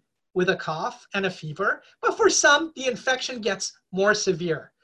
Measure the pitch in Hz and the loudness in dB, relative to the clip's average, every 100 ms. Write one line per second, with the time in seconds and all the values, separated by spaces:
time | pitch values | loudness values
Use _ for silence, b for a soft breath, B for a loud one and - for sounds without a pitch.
0 | _ _ _ 180 180 175 - 160 233 - | _ _ _ -2 0 0 -4 -4 -6 -8
1 | _ 196 190 180 156 147 208 294 b b | _ -4 -4 -4 -10 -4 -2 -4 b b
2 | 480 - 415 - 302 294 330 - 262 233 | -2 4 4 6 4 4 2 -6 -4 -2
3 | 262 254 - 247 208 196 - - _ 180 | -2 -2 -4 -4 -4 -4 -8 -12 _ 0
4 | 202 208 196 165 175 147 - _ | 2 2 2 0 -2 -4 -8 _